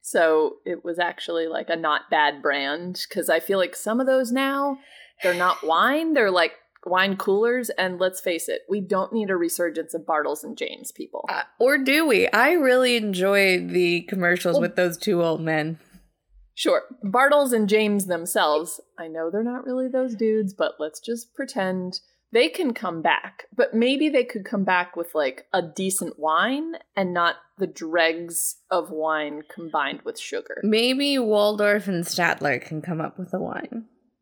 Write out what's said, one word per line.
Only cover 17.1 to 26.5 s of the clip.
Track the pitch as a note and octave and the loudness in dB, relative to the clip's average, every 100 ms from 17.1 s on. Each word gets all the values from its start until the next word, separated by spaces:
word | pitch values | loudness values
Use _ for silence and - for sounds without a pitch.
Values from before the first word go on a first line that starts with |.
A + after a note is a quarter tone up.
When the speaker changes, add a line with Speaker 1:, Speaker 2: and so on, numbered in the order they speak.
| A#3 C#4 D4 C4+ | 2 4 4 4
Speaker 1:
and | A#3 G#3 | 2 4
James | G#3+ G#3+ G3+ F#3+ | 2 2 0 0
themselves, | E3+ E3+ A3 E3 D3+ E3+ - _ - | -4 -2 2 2 2 -2 -12 _ -16
I | E3 | -12
know | D#3+ E3 | -6 -4
they're | G3 | -2
not | A#3 B3 - | -4 -6 -6
really | B3+ C4 | -4 -2
those | C4 B3+ G#3+ | -2 -2 0
dudes, | A3+ A3 G3+ | 0 2 -2
but | - D#3+ - | -2 -4 -4
let's | D#3 - | -8 -8
just | - A#3 - | -8 -8 -8
pretend | - C4+ A#3+ F#3+ F#3 F3+ F#3 _ _ _ | -10 -8 -2 -2 -2 -6 -10 _ _ _
they | A3+ D#4 | 2 2
can | D#4+ D#4 | 2 -4
come | A#3 F#3+ E3 | -2 -6 -2
back. | D#3+ D3 - - - | 2 2 0 -18 -14
But | - A#3 | -2 0
maybe | A3+ A#3+ C#4 D4+ | 2 2 2 2
they | C#4 | 2
could | B3 A3 F#3+ | 0 -6 -6
come | G#3 | -4
back | F#3+ F3+ F3+ - | 2 0 0 -8
with, | E3+ | -6
like, | D#3+ C#3 C3 - | -2 -2 -4 -4
a | F3+ | -2
decent | E3+ D#3 F#3+ F#3+ E3+ - | -2 -4 -4 -4 -6 -4
wine | D3+ D#3+ G#3 | 0 2 2